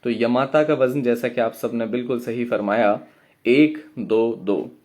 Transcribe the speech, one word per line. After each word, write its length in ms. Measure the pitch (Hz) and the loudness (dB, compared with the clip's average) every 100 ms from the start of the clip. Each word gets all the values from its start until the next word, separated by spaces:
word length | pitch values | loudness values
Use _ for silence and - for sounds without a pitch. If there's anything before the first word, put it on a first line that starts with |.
तो 60 | 123 | -4
यमाता 540 | 113 117 123 135 151 | -2 0 2 2 2
का 100 | 151 | 2
वजन, 280 | 147 127 139 | 2 2 0
जैसा 260 | 120 117 123 | 0 0 -2
कि 140 | 120 | -2
आप 120 | 113 | -4
सबने 320 | - 117 117 | -2 -6 -4
बिल्कुल 340 | 113 120 123 127 | -4 -4 -4 -4
सही 260 | 120 117 | -4 -6
फरमाया, 540 | 120 113 107 107 107 107 - _ _ _ | -2 -2 0 2 2 0 -4 _ _ _
एक 400 | - 127 151 156 - - | 2 6 4 2 -12 -12
दो 340 | 110 110 113 107 | -2 0 0 -2
दो। 280 | 92 98 - - | -2 -2 -4 -12